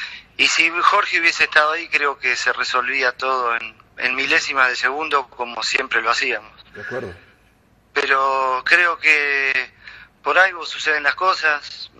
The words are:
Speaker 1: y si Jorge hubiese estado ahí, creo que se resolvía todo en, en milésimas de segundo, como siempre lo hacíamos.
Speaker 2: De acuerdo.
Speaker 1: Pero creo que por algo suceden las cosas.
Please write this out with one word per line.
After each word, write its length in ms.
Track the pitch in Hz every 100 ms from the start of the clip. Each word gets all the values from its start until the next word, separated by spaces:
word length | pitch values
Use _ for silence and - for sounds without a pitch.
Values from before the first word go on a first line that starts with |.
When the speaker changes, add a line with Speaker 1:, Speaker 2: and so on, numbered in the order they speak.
| - - - -
Speaker 1:
y 120 | 139
si 220 | - 165
Jorge 520 | 170 170 202 196 180
hubiese 240 | 170 165 156
estado 260 | 156 151
ahí, 160 | 160 165
creo 320 | 151 143 135
que 160 | 127 120
se 160 | -
resolvía 600 | 120 123 127 123 135 131
todo 420 | 120 131 131 123 117
en, 220 | 117 - _ -
en 180 | 123 127
milésimas 540 | 139 160 - 139 127
de 80 | 120
segundo, 500 | 127 143 160 143 131
como 340 | - 120 117
siempre 400 | 107 135 131 117
lo 100 | 113
hacíamos. 420 | 120 135 110 107 - -
Speaker 2:
De 80 | -
acuerdo. 320 | - 131 117 87 - _ _ _ _ _ _
Speaker 1:
Pero 720 | - 135 135 135 135 131 127
creo 340 | 127 175 175 165
que 760 | 151 151 147 139 135 131 123 - - - - _
por 140 | - 151
algo 280 | 190 180 151
suceden 380 | - - 151
las 120 | 143 131
cosas. 760 | 185 180 156 147 - - - -